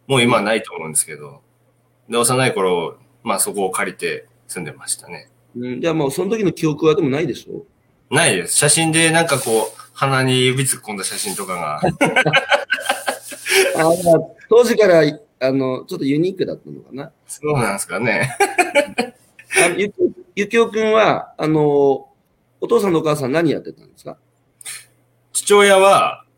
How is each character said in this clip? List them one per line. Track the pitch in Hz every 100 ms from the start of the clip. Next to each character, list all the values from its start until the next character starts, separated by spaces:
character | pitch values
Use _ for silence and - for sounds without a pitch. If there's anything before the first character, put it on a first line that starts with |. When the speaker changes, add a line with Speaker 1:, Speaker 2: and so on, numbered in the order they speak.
| -
Speaker 1:
も | 135
う |
今 | 120 117
は |
な | 104
い | 113
と | -
思 | 87 80
う |
ん |
で | 76
す |
け | - 73
ど。 | 71 69 _ _ _ _ _ _ -
で、 | 117
幼 | 120 127 127
い |
頃、 | 104 92 87 80 - _ _
ま | 117 98
あ、 |
そ | 107
こ | 98 95
を |
借 | 98 98
り | 92
て | 85 73 - _ -
住 | 92
ん |
で | 82
ま | - -
し | -
た | 85
ね。 | 85 - _ _ 120
Speaker 2:
う | 123
ん。 | 127
じ | 165
ゃ |
あ |
も | 160 139
う |
そ | 156
の | 190 220
時 |
の | 190
記 | - 156
憶 | 147 156
は |
で | 151
も | 147
な | 139
い | 165
で |
し | 107 -
ょ？ | - - _ _ _ -
Speaker 1:
な | 139 165
い | 92
で | -
す。 | -
写 | 147
真 | 160 165
で | 160 165
な | 165
ん | -
か | 135
こ | 123 110
う、 | - - -
鼻 | - 139 131
に | 131 127 127
指 | 127
突 | 135 131
っ |
込 | -
ん | 101
だ |
写 | 92 98
真 | 104 92
と |
か | 95
が。 | 87 78 76
Speaker 2:
<laughs> | 180 - 285 - 160 180 - 190 - - - - - - - - - 381 381 -
あ、 |
ま | 160
あ、 | 165 175 - - - -
当 | 226
時 | 233 220
か | 202
ら、 | 165
あ | 151 147 - - 131
の、 | 135 131 127
ち | -
ょ | 170
っ |
と | 139
ユ | 147
ニ | 180
ー | 165
ク | 95
だ |
っ | 80
た | -
の | 69
か | -
な。 | 127 143 _ -
Speaker 1:
そ | -
う | 151
な | 143 110
ん |
で | 98
す | -
か | 95
ね。 | 117 101 131 - 392 - 359 285 294 - 240 - _ _ - 381
Speaker 2:
あ、 | 359 349
ゆ | 403
き、 | - 359 - - -
ゆ | 202
き | 233
お | 226
く | 214
ん | 220
は、 | 220 190 120 - -
あ | 156
の、 | 156 151 143 139 131 - _ _ _ _ -
お | -
父 | 233
さ | 202
ん |
と | 160
お |
母 | 156
さ | 147 127
ん |
何 | 156 165
や | 107
っ |
て | -
た | -
ん | -
で | _
す |
か？ | - - _ _ _ _ - - - _ _ _ _
Speaker 1:
父 | - -
親 | 202 202 190
は、 | 196 165 - - -